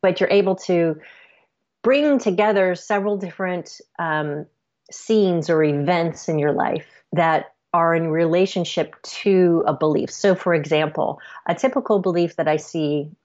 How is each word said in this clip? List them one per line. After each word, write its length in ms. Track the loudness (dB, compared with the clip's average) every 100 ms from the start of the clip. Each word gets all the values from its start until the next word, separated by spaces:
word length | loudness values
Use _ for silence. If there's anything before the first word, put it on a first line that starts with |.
But 200 | 0 0
you're 80 | 2
able 260 | 2 2 -2
to 420 | -2 0 0 -2 -10 -20 _ _ _ _ _ _
bring 340 | 0 2 2 2
together 560 | 0 0 2 2 0 -2
several 420 | -2 -2 -2 -4
different, 640 | -6 -6 -6 -6 -8 -18 -20 -8
um, 460 | -4 -2 -4 -6 -10 _ _ _ _
scenes 600 | -20 0 2 2 0 0
or 120 | 2
events 680 | 2 2 0 0 -2 -4 -4
in 100 | -2
your 140 | 0
life 340 | 0 -2 -4 -8 _ _
that 420 | -2 2 0 -2 _ _
are 200 | 0 2
in 140 | 2 0
relationship 880 | 0 2 2 0 0 -4 -4 -6 -6
to 640 | -16 -6 2 4 4 4 0
a 60 |
belief. 360 | 0 0 0 -2
So, 260 | -2 0 0
for 180 | 2
example, 680 | 0 0 0 0 -2 -4 -4 -14 -18 -6
a 60 |
typical 460 | -2 0 -2 0 0
belief 380 | 0 0 -2 -2
that 100 | -2
I 80 | -2
see 540 | -2 -4 -2 -2 -4 -14